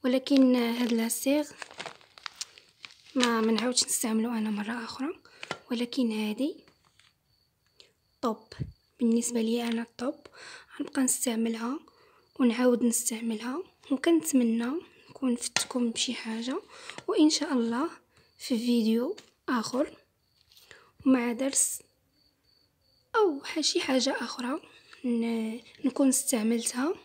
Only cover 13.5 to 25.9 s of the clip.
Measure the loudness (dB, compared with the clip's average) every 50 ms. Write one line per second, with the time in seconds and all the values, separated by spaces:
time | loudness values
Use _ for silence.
13.5 | -6 -6 -8 -10 _ _ -6 -4 -4 0 2 4 4 4 2 4 2 4 4 4
14.5 | 2 0 0 -2 -4 -4 -6 -10 _ -20 -20 -20 -12 -4 -2 -2 -2 -2 -4 -4
15.5 | _ -4 -4 -2 -2 -2 -2 -2 -2 -2 -4 -4 -4 -8 -6 -8 -6 -6 -4 -6
16.5 | -6 -6 -8 -10 -20 -20 -16 -14 -14 -12 -6 -2 2 4 4 4 4 2 -2 0
17.5 | 0 0 0 0 0 -2 -2 -4 -6 -10 _ _ _ _ _ _ _ _ -6 -2
18.5 | -2 -2 0 2 2 4 4 4 2 2 2 0 -4 -8 -12 -20 _ _ _ -2
19.5 | -2 -2 -2 -2 -2 -2 -2 -2 -4 -20 _ _ _ _ _ _ _ _ _ _
20.5 | _ -20 -20 _ -20 -20 -20 _ _ _ 2 4 4 4 4 0 -2 -2 -2 0
21.5 | 2 2 0 0 -2 -8 -12 _ _ _ _ _ _ _ _ _ _ _ _ _
22.5 | _ _ _ _ _ _ _ _ _ _ _ _ _ 4 4 4 2 -2 -8 -6
23.5 | -6 -2 -2 0 0 0 0 2 2 2 2 0 -2 -2 -6 -8 -8 -6 -4 -4
24.5 | -4 -6 -8 -14 -20 -20 -20 -20 -20 -8 -4 -2 0 0 0 0 -2 -2 -2 -4
25.5 | -6 -8 -12 -18 -20 -4 -4 -4